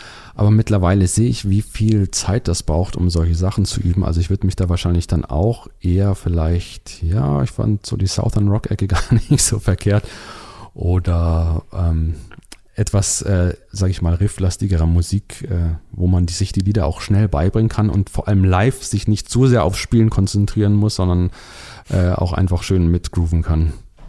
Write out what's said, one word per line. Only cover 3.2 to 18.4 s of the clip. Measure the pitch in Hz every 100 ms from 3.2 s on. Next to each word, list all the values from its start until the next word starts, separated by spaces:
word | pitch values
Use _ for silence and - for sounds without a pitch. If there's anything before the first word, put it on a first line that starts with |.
| 82
Sachen | 82 92 - 95
zu | -
üben. | 92 90
Also | - 85
ich | 87
würde | 98 95
mich | -
da | 90
wahrscheinlich | 87 87 85 -
dann | 80 -
auch | 71 107 117 - -
eher | 90 90 101
vielleicht, | 92 90 85 80 90 - - - -
ja, | 82 104 139 -
ich | 131
fand | - 107 104
so | - 104
die | 98
Southern | - - 107 101
Rock-Ecke | 107 - 101 95
<laughs> |
gar | 90 - 113 -
nicht | 147
so | - 107
verkehrt. | - 90 104 104 - - - - - - -
Oder, | - 87 90 87 85 82 82 82 78 -
ähm, | - 85 82 80 73 - - - - _
etwas, | - 107 98 - -
äh, | - 92 90 - _
sag | 98 95
ich | -
mal, | 85
rifflastigerer | 85 101 - 92 - 101 85 80
Musik, | 85 82 101 - - -
äh, | 87 82 82 -
wo | - 90
man | 92
die, | 87
sich | 90 95
die | 98
Lieder | 95 101 76
auch | -
schnell | - 101 107
beibringen | 73 92 110 110
kann | - 104
und | 104 95
vor | - -
allem | 101